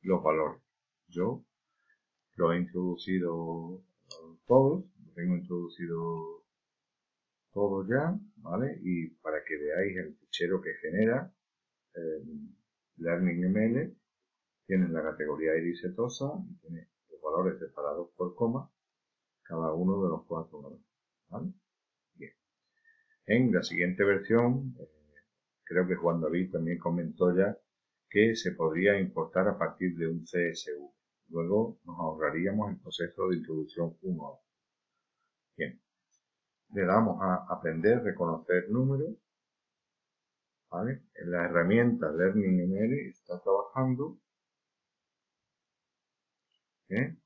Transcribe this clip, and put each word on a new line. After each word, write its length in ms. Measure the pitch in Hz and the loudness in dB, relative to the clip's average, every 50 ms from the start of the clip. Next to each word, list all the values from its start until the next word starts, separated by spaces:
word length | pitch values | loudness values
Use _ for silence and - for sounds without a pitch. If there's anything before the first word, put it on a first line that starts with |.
Los 220 | _ 90 92 85 78 | _ 2 2 2 4
valores. 380 | 78 78 78 78 73 69 - _ _ _ _ _ _ _ _ _ _ | 2 2 2 2 -2 -2 -8 _ _ _ _ _ _ _ _ _ _
Yo 360 | 87 85 90 110 131 - - _ _ _ _ _ _ _ _ _ _ _ _ _ _ _ _ _ _ | -4 -2 -2 -2 -2 -4 -10 _ _ _ _ _ _ _ _ _ _ _ _ _ _ _ _ _ _
los 180 | - 87 82 85 | 0 2 2 2
he 40 | 87 | 2
introducido 1300 | 90 87 - 90 90 90 87 - - - 92 92 87 85 82 82 85 82 85 85 82 85 92 95 - _ _ _ _ _ - - 82 82 82 _ _ _ | 0 -2 -2 -2 -2 -2 -2 -4 -4 -2 -2 0 0 0 -2 -2 -4 -6 -6 -8 -8 -10 -12 -14 -16 _ _ _ _ _ -20 -20 -20 -20 -20 _ _ _
todos, 380 | 120 131 135 139 151 185 185 - _ _ - | 6 6 6 6 2 0 -4 -10 _ _ -20
los 100 | - _ | -20 _
tengo 220 | 87 87 90 90 | -6 -2 -2 0
introducido 1080 | 87 85 87 87 87 87 85 - - 87 85 85 82 82 85 85 82 80 82 - - _ _ _ _ _ _ _ _ _ _ _ _ _ _ _ _ _ _ _ _ _ _ | -2 -2 -4 -6 -4 -4 -6 -8 -10 -8 -6 -4 -4 -4 -4 -6 -6 -8 -10 -14 -16 _ _ _ _ _ _ _ _ _ _ _ _ _ _ _ _ _ _ _ _ _ _
todos 360 | _ 101 101 101 98 98 95 92 | _ -2 0 0 0 -2 -2 0
ya, 320 | 117 135 147 165 185 214 - - _ - | 0 0 0 0 -2 -4 -6 -12 _ -18
¿vale? 420 | - 78 85 101 127 143 135 - - | -12 -6 -4 -2 -2 -4 -6 -6 -4
Y 260 | 92 90 85 82 80 - _ | -4 -2 -2 -4 -6 -10 _
para 260 | _ 78 76 76 - | _ -6 -6 -6 -4
que 140 | - 78 73 | -6 -8 -6
veáis 400 | 73 73 78 85 98 101 92 92 | -4 -4 -2 0 -2 -2 -2 -6
el 180 | 85 78 76 _ | -8 -10 -12 _
fichero 420 | _ _ - - 87 85 95 92 | _ _ -6 -4 -2 0 0 -2
que 140 | - 82 78 - | -2 -4 -10 -8
genera, 500 | - 78 80 95 110 113 117 135 170 185 _ _ _ _ _ _ _ _ _ _ _ _ _ | -8 -4 0 2 2 2 2 0 -2 -6 _ _ _ _ _ _ _ _ _ _ _ _ _
eh, 280 | 87 85 80 78 78 - 76 76 73 - - - _ _ _ _ _ _ _ _ - | -8 -6 -6 -6 -6 -10 -12 -14 -14 -14 -16 -18 _ _ _ _ _ _ _ _ -8
Learning 460 | 82 82 85 87 92 90 85 85 90 | -4 -2 0 2 2 0 0 0 0
M 220 | 92 98 107 110 | 2 2 4 4
L, 300 | 113 117 135 - - - _ _ _ _ _ _ _ _ _ _ _ _ _ _ | 2 2 0 -2 -4 -8 _ _ _ _ _ _ _ _ _ _ _ _ _ _
tiene 220 | _ 95 95 92 85 | _ 2 2 2 2
la 140 | 82 80 76 | 2 -2 -2
categoría 520 | 78 76 - 78 76 73 73 78 80 78 82 | -2 -4 -4 -4 -4 -2 -2 0 2 2 2
iris 240 | 82 87 87 - | 0 -2 -4 -4
setosa 500 | - 90 92 98 117 123 120 - 135 139 151 190 190 - | -6 -8 -4 -2 -4 -4 -4 -4 -6 -6 -4 -6 -10 -12
y 60 | - - | -14 -18
tiene 280 | _ 80 - - - _ _ _ _ _ | _ -14 -14 -14 -14 _ _ _ _ _
los 100 | 80 76 | -20 -10
valores 380 | 76 76 78 85 92 92 80 - | -6 -2 0 0 0 0 0 -4
separados 500 | 82 - _ - 73 73 73 85 85 - _ | -10 -12 _ -6 -4 -4 -4 -4 -8 -10 _
por 200 | _ 90 90 - | _ -4 -4 -2
coma, 360 | - 120 117 117 139 139 - _ _ _ _ _ _ _ _ _ _ _ _ _ _ _ | -2 0 0 0 -2 -6 -10 _ _ _ _ _ _ _ _ _ _ _ _ _ _ _
cada 300 | - 85 82 82 80 78 | -10 -6 -4 -2 -2 0
uno 300 | 82 90 92 98 101 95 | 0 2 0 2 2 0
de 60 | 87 | 0
los 160 | 82 80 - | -2 -2 -6
cuatro 380 | _ 85 82 82 80 - 73 71 | _ -6 -6 -6 -8 -12 -18 -16
valores, 220 | 69 - - _ _ _ _ _ _ _ _ _ _ | -16 -18 -20 _ _ _ _ _ _ _ _ _ _
¿vale? 240 | 85 110 151 190 185 _ _ _ _ _ _ _ _ _ _ _ _ | -12 -8 -8 -8 -10 _ _ _ _ _ _ _ _ _ _ _ _
Bien. 180 | _ - - _ _ _ _ _ _ _ _ _ _ _ _ _ _ _ _ _ _ _ - | _ -20 -20 _ _ _ _ _ _ _ _ _ _ _ _ _ _ _ _ _ _ _ 2
En 260 | 104 120 131 120 98 | 4 4 6 6 4
la 80 | 87 | 2
siguiente 420 | - - 82 85 87 90 92 92 101 | 0 0 -2 0 0 0 2 2 4
versión, 720 | 98 98 - - - 113 117 120 123 127 139 139 131 - - | 4 4 2 2 4 4 4 6 4 2 2 -2 -6 -10 -10
eh, 100 | - - _ _ _ _ _ - _ _ _ _ _ _ _ _ _ | -16 -18 _ _ _ _ _ -20 _ _ _ _ _ _ _ _ _
creo 240 | - 85 87 92 90 | -2 0 0 2 2
que 80 | 90 | 0
Juan 260 | - 82 85 82 82 | 0 0 0 0 2
David 300 | 80 76 80 87 92 92 | 0 0 0 0 -2 -2
también 280 | - 85 82 82 87 85 | -2 -4 -2 -2 -4 -2
comentó 580 | - 87 85 87 85 80 - - 90 90 85 92 | -2 -2 -2 -2 -2 -4 0 2 4 4 6 4
ya 180 | 95 101 101 - _ _ _ _ _ _ _ _ _ _ | 4 2 2 -4 _ _ _ _ _ _ _ _ _ _
que 260 | - 101 107 113 110 | 4 4 4 4 4
se 180 | 113 - 92 87 | 0 -2 -6 -2
podría 460 | - 82 80 78 82 92 101 101 101 | 0 0 0 2 4 4 4 6 4
importar 480 | 95 90 - - 80 - - 90 92 101 | 2 0 -2 -4 -6 -2 0 2 2 2
a 120 | 95 - | 2 0
partir 360 | 85 82 - _ 92 90 85 | -2 -4 -2 _ -2 -2 -2
de 120 | 82 82 82 | -2 -4 -2
un 180 | 82 82 82 | -2 -4 -8
C 240 | - - 90 87 85 | -4 -2 0 0 0
S 220 | 80 - - 78 73 | -2 -6 -8 -10 -10
V. 160 | 73 71 71 _ _ _ _ _ _ _ _ | -10 -12 -16 _ _ _ _ _ _ _ _
Luego 500 | 80 82 82 85 98 107 113 117 113 _ _ | -6 -4 -2 2 2 2 2 0 -4 _ _
nos 140 | - 82 82 | -14 -8 -6
ahorraríamos 720 | 85 78 78 78 78 73 76 82 87 98 98 107 104 101 | -6 -6 -4 -2 -2 -2 0 0 -2 0 0 0 -2 -2
el 80 | 92 - | -4 -8
proceso 500 | - - - - 87 82 - - 92 92 | -10 -12 -6 -6 -6 -6 -4 -2 0 0
de 80 | 92 85 | 0 -2
introducción 580 | 78 - 80 78 76 - - - 85 82 82 _ | -2 -4 -6 -6 -6 -6 -4 -4 -4 -4 -4 _
uno 240 | - 95 90 80 71 | -6 -4 -4 -4 -6
a 60 | - | -12
uno. 100 | - - _ _ _ _ _ _ _ _ _ _ _ _ _ _ _ _ _ _ _ _ _ _ _ | -14 -16 _ _ _ _ _ _ _ _ _ _ _ _ _ _ _ _ _ _ _ _ _ _ _
Bien. 240 | - 69 - - - _ _ _ _ _ _ _ _ _ _ _ _ _ _ _ _ _ _ - | -8 -8 -8 -8 -14 _ _ _ _ _ _ _ _ _ _ _ _ _ _ _ _ _ _ -4
Le 120 | 101 95 | 0 2
damos 360 | 90 95 110 113 104 90 - | 4 6 6 4 4 0 0
a 240 | 95 95 90 90 - - 90 | 0 0 0 0 0 -4 -8
aprender, 480 | - - 82 80 80 82 104 117 123 | -4 -4 -4 -4 2 4 4 4 4
reconocer 680 | 120 104 90 - 87 85 80 78 - - 90 90 87 95 | 2 -2 -2 0 0 0 0 -4 -2 0 0 2 2 0
números, 440 | 107 123 131 135 139 135 147 170 220 - _ _ _ _ _ _ _ _ _ _ _ _ _ _ _ _ _ _ _ _ _ _ _ _ _ _ _ _ _ _ | 0 0 2 2 2 0 -2 -4 -6 -10 _ _ _ _ _ _ _ _ _ _ _ _ _ _ _ _ _ _ _ _ _ _ _ _ _ _ _ _ _ _
¿vale? 320 | - 87 98 120 139 - - _ _ | -8 -6 -4 -4 -6 -6 -10 _ _
En 160 | - - 87 | -12 -8 -4
la 160 | 87 87 85 | -2 0 0
herramienta 640 | 87 85 85 82 90 104 117 120 120 113 - - 78 | 2 2 2 4 6 6 6 6 6 4 2 0 -2
Learning 500 | 76 80 90 95 98 110 101 95 92 90 | 2 4 4 4 6 4 4 4 4 4
M 180 | 87 92 95 98 | 4 2 2 2
L 300 | 107 113 131 143 - - | 2 2 0 -2 -4 -8
está 300 | - _ _ _ 87 90 - | -12 _ _ _ -10 -6 0
trabajando, 760 | 98 98 101 104 - - 131 131 131 127 123 143 160 185 - _ _ _ _ _ _ _ _ _ _ _ _ _ _ _ _ _ _ _ _ _ _ _ _ _ _ _ _ _ _ _ _ _ _ _ _ _ _ _ _ _ _ _ _ _ _ _ _ _ _ _ _ _ _ | 2 2 2 2 -2 -2 0 2 2 2 0 -2 -6 -8 -12 _ _ _ _ _ _ _ _ _ _ _ _ _ _ _ _ _ _ _ _ _ _ _ _ _ _ _ _ _ _ _ _ _ _ _ _ _ _ _ _ _ _ _ _ _ _ _ _ _ _ _ _ _ _
¿eh? 260 | 92 107 131 151 165 - _ | -2 0 0 -2 -4 -12 _